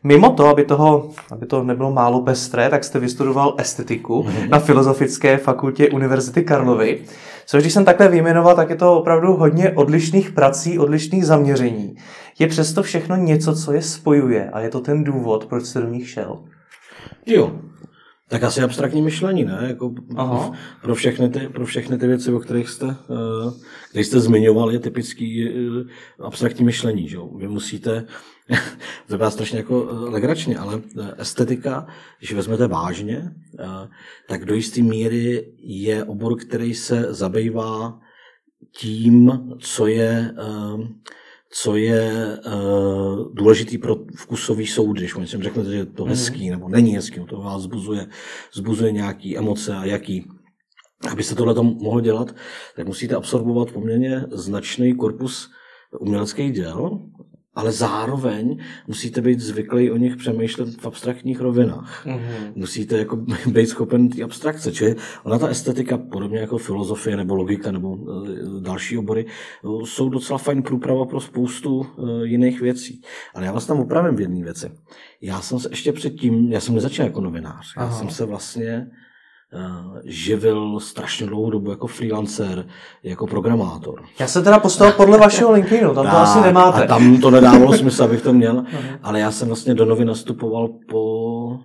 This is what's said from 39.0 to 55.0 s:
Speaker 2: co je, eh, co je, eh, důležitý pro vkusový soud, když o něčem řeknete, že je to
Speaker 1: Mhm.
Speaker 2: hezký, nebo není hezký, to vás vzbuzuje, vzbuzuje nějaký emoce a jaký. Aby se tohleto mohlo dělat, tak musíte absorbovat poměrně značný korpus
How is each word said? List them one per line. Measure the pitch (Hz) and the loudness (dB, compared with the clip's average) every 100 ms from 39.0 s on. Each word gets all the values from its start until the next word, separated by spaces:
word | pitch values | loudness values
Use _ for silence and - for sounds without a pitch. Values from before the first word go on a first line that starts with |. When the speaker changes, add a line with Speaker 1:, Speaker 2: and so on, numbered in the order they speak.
| 117 120 123 131 - - | 6 8 8 4 -8 -14
Speaker 2:
co | - - 107 | -12 -2 0
je, | 113 113 113 117 117 | 2 0 0 -4 -8
eh, | 107 107 104 107 117 110 - - _ _ _ | -10 -8 -8 -8 -12 -14 -20 -20 _ _ _
co | - - 104 | -6 -2 0
je, | 110 113 113 110 110 104 - | 2 0 0 -4 -6 -8 -8
eh, | 104 101 101 98 98 98 98 - | -6 0 0 0 -2 -4 -6 -8
důležitý | - 104 110 - 117 | 0 0 0 -6 -8
pro | 120 110 - - | -6 -6 -8 -20
vkusový | - 117 - 110 107 | -12 -10 -6 -6 -6
soud, | - 107 98 | -2 -2 -4
když | 87 98 | -8 -10
o | |
něčem | 87 110 | -12 -10
řeknete, | 95 113 101 | -8 -8 -6
že | 101 | -8
je | 92 | -8
to | - | -10
Speaker 1:
Mhm. | 95 | -6
Speaker 2:
hezký, | 123 120 - 92 | -4 -6 -8 -8
nebo | 90 92 | -8 -2
není | 110 117 101 | 2 2 0
hezký, | - - 87 | -8 -14 -14
to | 101 | -12
vás | 98 98 | -10 -12
vzbuzuje, | 95 117 98 104 95 - - - - | -10 -12 -8 -8 -10 -18 -20 -20 -16
vzbuzuje | - 101 107 113 | -12 -6 -2 -2
nějaký | 104 101 95 95 95 | -2 -6 -8 -10 -6
emoce | 110 101 - 98 | -4 -4 -6 -8
a | 95 | -6
jaký. | 101 - 92 - - _ _ _ _ _ _ - | -6 -6 -10 -10 -20 _ _ _ _ _ _ -12
Aby | - | -8
se | - 120 | -8 -2
tohleto | 117 110 | 0 2
mohlo | 117 113 107 117 | 0 0 -2 0
dělat, | 113 110 123 - - - - - | 0 -2 -4 -10 -20 -20 -20 -12
tak | 95 | -12
musíte | 92 123 123 | -10 -6 -6
absorbovat | - 131 117 120 113 | -4 -4 -2 -2 -2
poměrně | - 110 117 131 131 139 | -6 -4 -2 -2 -4 -8
značný | 98 95 101 - - 127 | -10 -8 -8 -8 0 0
korpus | 123 | 0